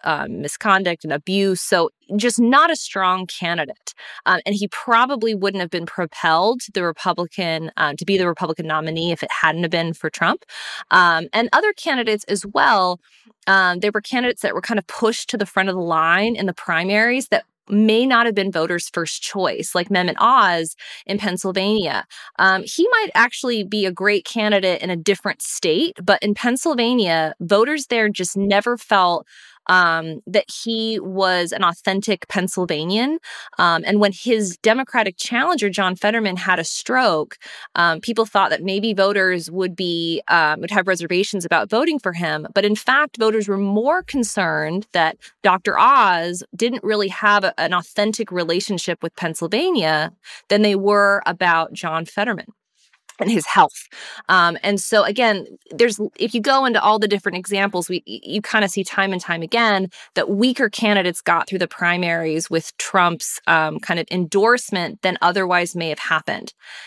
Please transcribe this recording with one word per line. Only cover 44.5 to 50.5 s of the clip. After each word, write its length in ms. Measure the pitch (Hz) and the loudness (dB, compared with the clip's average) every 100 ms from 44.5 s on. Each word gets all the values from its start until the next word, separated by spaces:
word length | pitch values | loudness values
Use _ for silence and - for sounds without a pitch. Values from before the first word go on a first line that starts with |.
| 156 156 180 208 | -2 -2 -4 -2
that 240 | 180 160 - - _ | 0 0 0 -14 _
Doctor 340 | 202 185 - - | 0 2 0 4
Oz 680 | 240 277 208 175 170 180 - 175 | 6 6 4 2 -2 -6 -12 -4
didn't 280 | 233 247 | -2 -2
really 260 | 208 214 196 | -2 0 -2
have 360 | 185 208 208 190 | 0 2 4 2
a, 120 | - | -2
an 140 | 160 | -2
authentic 580 | 180 - - 208 214 214 | -2 -4 -2 -2 -2 -4
relationship 720 | 180 165 170 - 180 - 170 | -4 -2 -2 -2 -4 -4 -4
with 120 | 165 - | -6 -6
Pennsylvania 960 | 175 160 165 214 359 320 160 156 160 - - - | -6 -4 -2 0 0 2 2 0 -2 -8 -20 -20
than 140 | _ | _